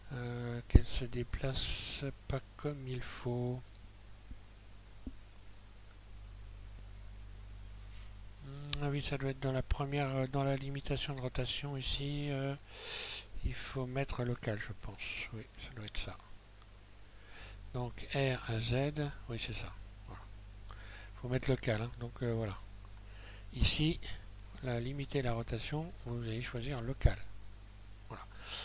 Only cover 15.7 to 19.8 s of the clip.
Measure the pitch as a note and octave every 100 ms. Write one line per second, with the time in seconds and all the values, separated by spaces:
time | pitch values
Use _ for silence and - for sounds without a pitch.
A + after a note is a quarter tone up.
15.7 | A#2 G#2 - G#2+ - - - - - -
16.7 | - - - - - - - - - -
17.7 | B2 A#2+ - - C#3+ C3+ B2+ - A#2 A2+
18.7 | B2 C#3+ D3 C#3+ - - A2+ - G#2+ -
19.7 | -